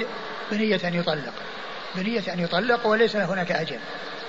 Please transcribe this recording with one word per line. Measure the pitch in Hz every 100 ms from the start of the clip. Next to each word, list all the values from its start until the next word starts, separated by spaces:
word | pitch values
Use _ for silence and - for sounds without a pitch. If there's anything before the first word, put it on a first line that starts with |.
| 226 - - - -
بنية | 208 220 190
أن | 175
يطلق، | 175 170 156 135 - - - - - - 185
بنية | 196 233 190
أن | 175
يطلق | 170 170 240 240 226
وليس | 220 226 208
هناك | 175 190 170
أجل، | 156 160 - - - - -